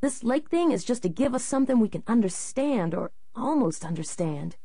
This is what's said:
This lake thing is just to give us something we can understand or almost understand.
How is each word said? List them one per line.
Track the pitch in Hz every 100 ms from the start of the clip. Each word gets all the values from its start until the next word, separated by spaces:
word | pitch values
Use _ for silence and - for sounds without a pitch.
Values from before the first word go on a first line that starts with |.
This | 277 -
lake | 233 262 -
thing | 339 339
is | 247
just | - 240
to | 180
give | 160 277
us | 254
something | - 269 269 254
we | 220
can | 165 -
understand | 233 196 175 - - 277 262 170
or | 165 170 - -
almost | - 233 302 190 160
understand. | 165 165 156 - 165 147 160 -